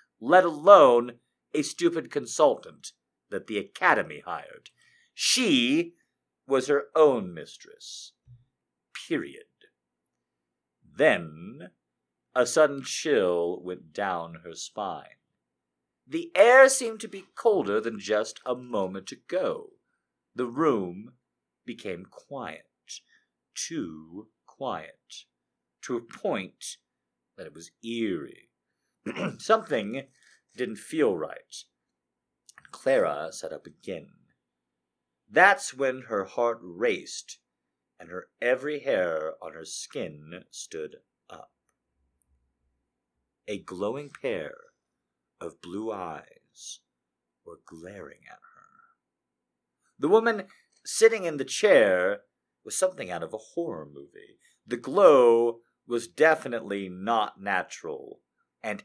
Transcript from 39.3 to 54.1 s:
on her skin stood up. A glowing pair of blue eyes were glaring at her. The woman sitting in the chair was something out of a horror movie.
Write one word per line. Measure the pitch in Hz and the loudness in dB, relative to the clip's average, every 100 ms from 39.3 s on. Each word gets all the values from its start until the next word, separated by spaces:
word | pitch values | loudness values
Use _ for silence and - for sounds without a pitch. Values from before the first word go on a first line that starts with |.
| 80 | -10
on | 82 | -16
her | 80 | -16
skin | 80 - - 143 90 76 76 87 - | -16 -14 -12 -10 -10 -12 -18 -20 -20
stood | - - 80 76 - _ _ _ | -20 -14 -12 -12 -14 _ _ _
up. | 85 - _ _ _ _ _ _ _ _ _ _ _ _ _ _ _ _ _ _ _ - | -20 -20 _ _ _ _ _ _ _ _ _ _ _ _ _ _ _ _ _ _ _ -12
A | 101 | -12
glowing | - 92 101 135 143 | -10 -8 -6 -6 -12
pair | - 135 98 73 - - _ _ _ _ _ _ _ | -10 -8 -6 -8 -14 -20 _ _ _ _ _ _ _
of | 85 - | -16 -14
blue | 87 95 110 | -12 -10 -8
eyes | 101 87 76 - - _ _ - - _ _ _ _ _ _ | -8 -10 -12 -16 -20 _ _ -20 -20 _ _ _ _ _ _
were | 87 85 | -20 -20
glaring | - 82 87 101 76 - - | -20 -20 -18 -16 -18 -20 -20
at | - | -20
her. | - _ 50 _ _ _ _ _ _ _ _ _ _ _ _ _ | -20 _ _ _ _ _ _ _ _ _ _ _ _ _ _ _
The | 147 | 2
woman | 214 233 208 - _ _ _ | 4 2 -2 -8 _ _ _
sitting | - - 226 220 | -10 4 4 4
in | 175 147 | -4 -6
the | |
chair | 131 - 214 156 104 90 92 101 - _ _ _ | -6 0 6 8 8 4 2 -2 -10 _ _ _
was | - - | -10 -2
something | 185 170 98 | -2 -2 -8
out | 85 | -8
of | 82 | -8
a | 110 - | -10 -10
horror | - 170 87 73 | -8 -8 -8 -14
movie. | 71 69 | -18 -20